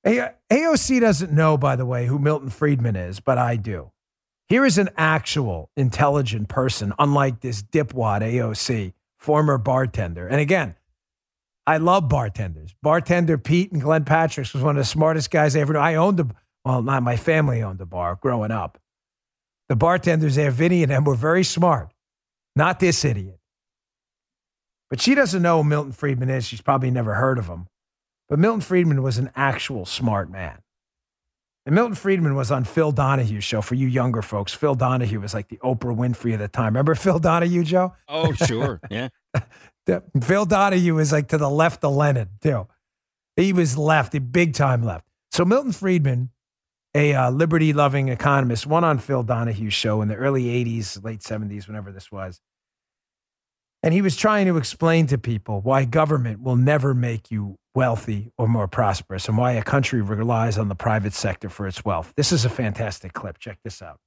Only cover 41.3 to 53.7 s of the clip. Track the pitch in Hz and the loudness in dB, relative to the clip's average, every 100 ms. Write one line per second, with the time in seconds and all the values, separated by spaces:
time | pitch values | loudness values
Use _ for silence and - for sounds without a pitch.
41.3 | 156 143 147 165 - 147 139 147 127 101 | 0 0 2 0 2 0 2 2 0 -4
42.3 | 104 156 123 92 _ _ _ _ _ _ | -4 -2 -2 -6 _ _ _ _ _ _
43.3 | - 190 180 160 135 151 156 123 147 127 | 0 2 2 2 0 2 2 2 -4 -2
44.3 | 165 175 135 139 123 117 82 _ _ _ | 2 2 2 2 2 -2 -6 _ _ _
45.3 | - 180 247 269 175 190 180 139 123 127 | 0 2 2 0 -4 0 2 2 0 -4
46.3 | _ _ _ _ _ _ 147 147 139 123 | _ _ _ _ _ _ 0 2 2 0
47.3 | 131 165 165 156 147 143 139 135 120 143 | 2 2 2 2 2 2 2 -2 0 2
48.3 | 139 127 113 143 160 170 135 - 135 117 | 2 2 -2 0 2 2 0 0 -2 -2
49.3 | 117 117 104 110 - 110 107 104 107 131 | -2 -2 -4 -4 -2 0 0 0 -2 0
50.3 | 135 120 120 117 113 101 98 110 107 - | 0 0 -2 -2 -4 -6 -10 -12 -12 -8
51.3 | 110 104 104 101 107 98 95 - 101 95 | -8 -8 -10 -12 -12 -12 -16 -16 -12 -12
52.3 | 87 _ _ _ _ _ _ _ _ _ | -14 _ _ _ _ _ _ _ _ _
53.3 | _ _ _ _ | _ _ _ _